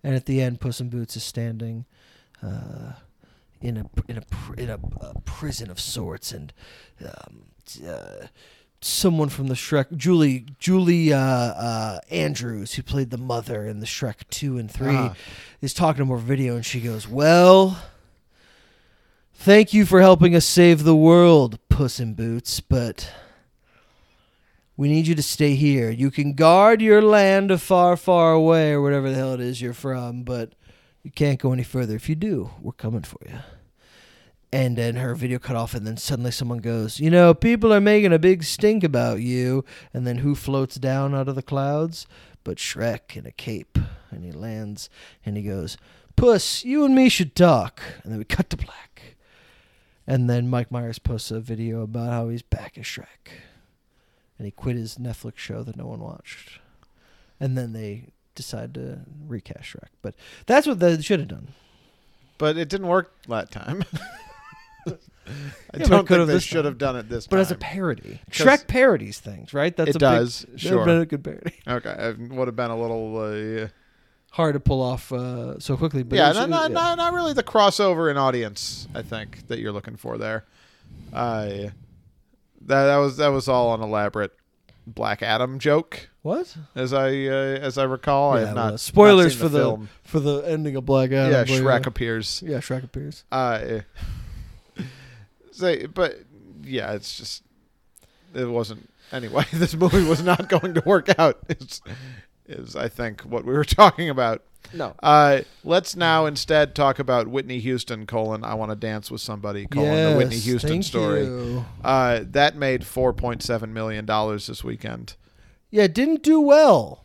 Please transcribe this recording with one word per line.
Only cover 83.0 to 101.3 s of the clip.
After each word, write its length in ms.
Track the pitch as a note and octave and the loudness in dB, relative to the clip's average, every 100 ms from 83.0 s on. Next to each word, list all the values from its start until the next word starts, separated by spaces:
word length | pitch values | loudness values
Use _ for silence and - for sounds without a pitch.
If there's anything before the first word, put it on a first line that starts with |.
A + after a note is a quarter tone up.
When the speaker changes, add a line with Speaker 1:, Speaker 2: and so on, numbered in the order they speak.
| C#3+ C3 | 0 0
Speaker 2:
that 120 | D3 | 0
was 180 | C3+ B2+ | 0 0
all 240 | B2+ A#2+ | 0 2
an 80 | A2+ | -2
elaborate 500 | A2 G#2+ G#2 G#2 G2 _ _ _ _ _ - | -2 -2 -2 -4 -8 _ _ _ _ _ -18
Black 360 | A2+ A2 G2+ | -6 -4 -4
Adam 360 | A2 A2+ B2+ C3+ | -2 -2 -2 -4
joke. 500 | D3 D3 E3 - - _ | 0 0 0 -16 -20 _
Speaker 1:
What? 340 | D3+ A#3+ F4+ E3 D3 - | -8 -6 -8 -14 -16 -8
Speaker 2:
As 180 | B2+ | -4
I, 160 | C3+ C3+ C#3 C3+ | -2 -2 -2 -2
uh, 340 | C3+ C3+ C3+ | -4 -4 -6
as 160 | C#3 B2+ | -6 -4
I 60 | |
recall, 500 | C3 C3 - C#3 C#3+ | -4 -2 -2 0 2
I 80 | B2 | 0
Speaker 1:
Yeah, 40 | A2 | -2
Speaker 2:
have 80 | A2+ | -2
Speaker 1:
well, 140 | A2 | -4
Speaker 2:
not, 80 | A2 | -4
Speaker 1:
spoilers 460 | - - G#3 G3 E3+ | 0 8 8 10 6
Speaker 2:
not 60 | |
seen 80 | B2+ | 2
Speaker 1:
for 100 | E3 | 0
Speaker 2:
the 80 | C#3+ | 2
Speaker 1:
the, 60 | |
Speaker 2:
film. 260 | B2 A2 G#2+ - | 0 -2 -12 -20
Speaker 1:
for 160 | - D#3+ | -6 -4
the 180 | C#3+ C#3+ | -2 -2
ending 360 | D3 D#3 D3+ C3+ | -4 -4 -4 -6
of 80 | B2+ | 0
Black 260 | C3+ C3 | 0 2
Adam, 200 | C3+ C3+ | 2 2
Speaker 2:
Yeah, 120 | C#3 | 2
Speaker 1:
but, 60 | A#2+ C3 | 2 0
Speaker 2:
Shrek 220 | C3 B2 C3 | 2 2 0
Speaker 1:
uh, 40 | |
Speaker 2:
appears. 540 | - A#2 A2+ G#2+ - F3 | -6 -4 -4 -6 -10 -8
Speaker 1:
Yeah, 120 | C3 | -8
Shrek 240 | - C3 | -6 -8
appears. 400 | B2+ C3+ D3 - _ | -8 -12 -14 -16 _
Speaker 2:
Uh, 480 | C3 B2+ A2 - A2 - - - - - - - - _ - | -4 -2 -4 -6 -8 -10 -12 -12 -10 -14 -16 -18 -20 _ -14
<laughs> 760 | B2+ - B2+ A#2+ G2+ _ _ | -14 -14 -20 -20 -20 _ _
say, 340 | - F3+ D3+ D#3+ | -6 -4 -4 -6
but 320 | E3+ E3 - _ D3 - - | -4 -4 -4 _ -20 -20 -20
yeah, 280 | C#3 C3 G2+ | -8 -8 -6
it's 260 | G#2 - - | -8 -10 -16
just, 260 | G#2+ - _ _ _ _ _ _ _ _ _ C3 | -14 -16 _ _ _ _ _ _ _ _ _ -8
it 100 | B2 | -4
wasn't. 440 | A#2 G#2+ A2 - _ _ | -4 -6 -10 -20 _ _
Anyway, 340 | C3 A#2 C3 C#3+ | -12 -4 -2 -2
<laughs> 60 | |
this 200 | D#3+ F3 D#3+ | 0 -2 2
movie 280 | F3+ G3 | 4 4
was 180 | D#3+ D#3 | 4 2
not 280 | F3+ F3 - | 2 0 0
going 240 | F3+ F#3 E3 | -2 0 -2
to 80 | - | 2
work 320 | G3 F3 F3+ | 2 2 2
out. 220 | D#3+ | 2